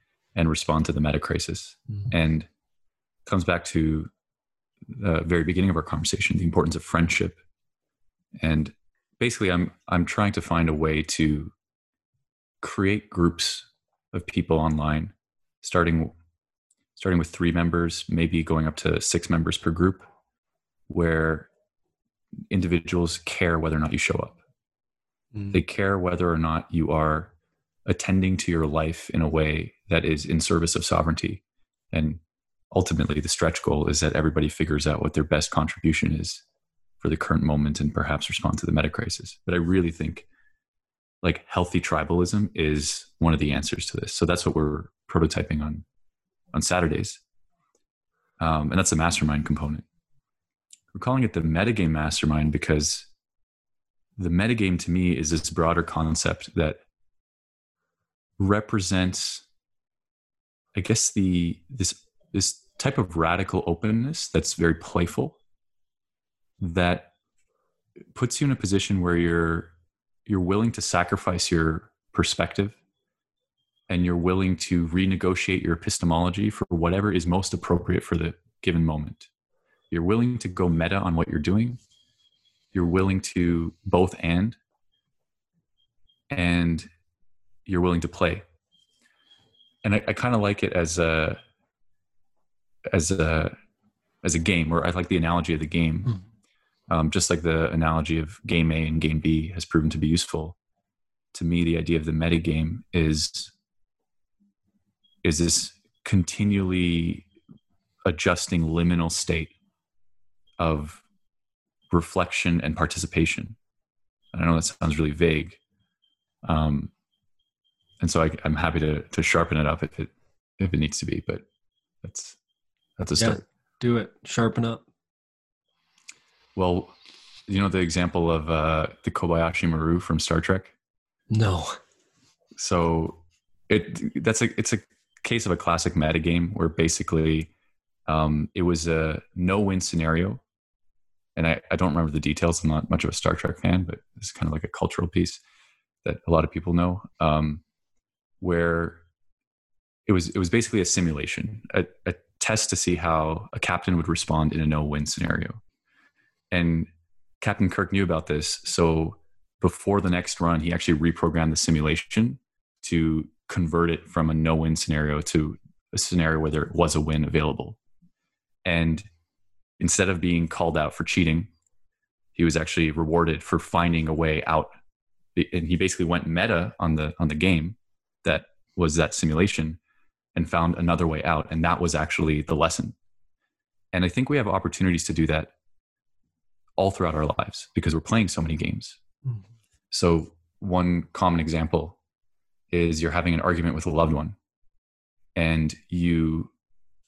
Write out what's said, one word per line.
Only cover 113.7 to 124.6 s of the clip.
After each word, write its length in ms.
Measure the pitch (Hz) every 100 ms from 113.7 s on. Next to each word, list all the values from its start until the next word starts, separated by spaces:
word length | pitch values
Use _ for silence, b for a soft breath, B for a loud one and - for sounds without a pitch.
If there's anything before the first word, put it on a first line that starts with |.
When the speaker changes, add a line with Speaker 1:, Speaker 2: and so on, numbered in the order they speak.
| _ _ _ _ _ _
Speaker 1:
I 100 | - 85
know 100 | 82
that 80 |
sounds 340 | - - 80 76
really 140 | 76
vague. 440 | 71 82 78 - - _ _ _ _ _ _ _ _ -
Um, 440 | 80 78 71 - _ _ _ _ _ _ _ _ _ _ -
and 80 | 85
so 140 | 85
I, 80 | 80 80
I'm 120 | 80 76
happy 240 | 80 80
to, 220 | 76 76
to 180 | - -
sharpen 360 | - 85 85 78
it 100 | 73
up 160 | 78
if 160 | - -
it, 100 | - _ _ _ _ -
if 160 | 95
it 40 | 76
needs 200 | 76 -
to 60 | -
be, 180 | - -
but 140 | - - _ _ _ _ _
that's, 320 | - - - - _ _ _ _ _ -
that's 140 | 90
a 40 | -
Speaker 2:
Yeah, 160 | 113
Speaker 1:
start. 140 | 101 - _ _ _
Speaker 2:
do 180 | 123 117
it. 140 | 101 _
Sharpen 420 | - - 113 120